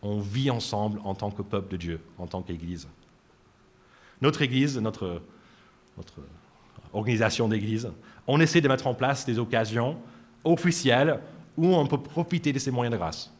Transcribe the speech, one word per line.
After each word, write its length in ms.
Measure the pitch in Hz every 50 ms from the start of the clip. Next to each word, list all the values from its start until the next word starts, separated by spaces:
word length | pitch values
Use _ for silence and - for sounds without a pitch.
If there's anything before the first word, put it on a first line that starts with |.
On 200 | - 101 104 104
vit 280 | 101 98 101 123 135 139
ensemble 520 | 123 117 110 - - 104 104 107 104 104 -
en 120 | 98 95
tant 160 | 92 104 104
que 100 | 104 101
peuple 280 | 98 - - 98 95 95
de 60 | 98
Dieu, 240 | 90 85 85 82 80 - - - -
en 100 | 90 87
tant 140 | - 92
qu'Église. 460 | 90 - 87 82 82 85 90 82 69 69 - _ _ _ _ _ _ _ _ _ _ _ _ _ _ _ _ _ _ _ _ _ _ - _ _
Notre 200 | 123 143 156 156
Église, 360 | 151 131 123 131 135 147 135 127
notre, 440 | 107 110 104 - - 92 87 85 85 - - - _ - - _ - _ _ _ _ _ _ -
notre 240 | 85 - - - 71 71 78 82 _ _ _ _ _ _ _ - - - -
organisation 560 | 104 107 113 123 107 113 107 - - 120 110
d'Église, 420 | 110 110 101 107 110 110 117 113 82 - - - - - -
on 140 | - 135 147
essaie 220 | 160 156 - 175
de 80 | 151 139
mettre 180 | 131 131 - 135
en 60 | 120
place 320 | - 127 131 139 131 -
des 120 | - 117 110
occasions 640 | 120 113 120 117 113 104 110 117 117 127 160 - - - - - - _ _ _ -
officielles 760 | 160 170 165 - 175 165 - - 131 117 123 139 160 147 - - - - - - - - -
où 180 | 160 180 185
on 100 | 170 143
peut 160 | 135 - 139
profiter 520 | 147 - - 165 170 170 - 170 - 147 143
de 60 | 135
ces 120 | 127 139
moyens 220 | 123 123 123 120 117
de 40 | 104
grâce. 360 | 87 80 78 - - - - -